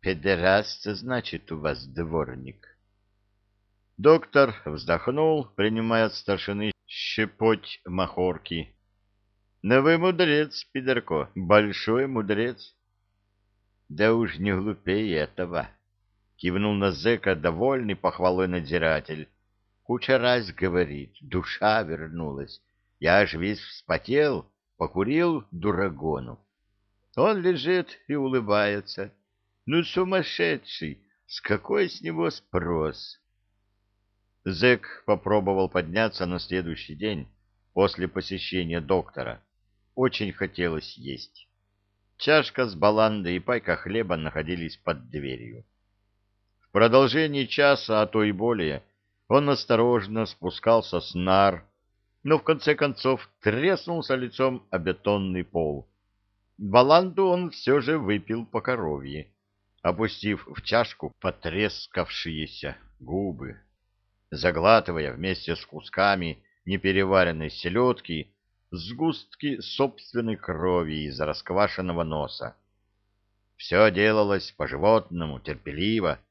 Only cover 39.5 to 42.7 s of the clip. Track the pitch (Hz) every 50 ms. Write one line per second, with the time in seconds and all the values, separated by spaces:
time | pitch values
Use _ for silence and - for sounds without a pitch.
39.5 | _ _ _ _ _ _ _ _ _ 127 127 127 - - 110 98 85 - 98 90
40.5 | - - 87 85 80 78 - - - - 62 67 67 64 - _ _ - - _
41.5 | _ _ _ _ _ _ _ _ _ _ _ _ _ _ - 147 151 156 - -
42.5 | - - 127 113